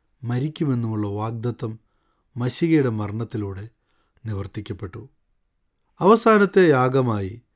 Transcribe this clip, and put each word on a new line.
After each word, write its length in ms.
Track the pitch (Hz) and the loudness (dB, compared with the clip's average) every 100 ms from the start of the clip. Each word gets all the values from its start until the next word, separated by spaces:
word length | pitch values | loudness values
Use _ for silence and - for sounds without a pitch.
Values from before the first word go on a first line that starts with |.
| _ _ | _ _
മരിക്കുമെന്നുമുള്ള 840 | 117 123 151 156 151 123 113 110 104 | -6 -4 -4 -4 -2 -2 -2 -4 -4
വാഗ്ദത്തം 720 | 101 110 117 120 117 117 110 _ _ _ _ _ 120 | -4 -6 -6 -6 -6 -10 -12 _ _ _ _ _ -6
മശിഹയുടെ 520 | 123 - 170 160 127 | -6 -2 2 2 2
മരണത്തിലൂടെ 800 | 110 101 107 113 110 101 95 107 _ _ _ _ _ 113 | -2 -6 -6 -8 -8 -8 -10 -16 _ _ _ _ _ -10
നിവർത്തിക്കപ്പെട്ടു. 840 | 101 95 - 98 92 95 101 - _ _ _ _ _ _ _ _ _ | -8 -8 -12 -12 -12 -12 -14 -18 _ _ _ _ _ _ _ _ _
അവസാനത്തെ 680 | 175 220 226 214 196 196 175 | 4 4 6 4 4 6 6
യാഗമായി 720 | 131 127 135 127 107 95 120 _ | 6 4 2 0 -2 -4 -10 _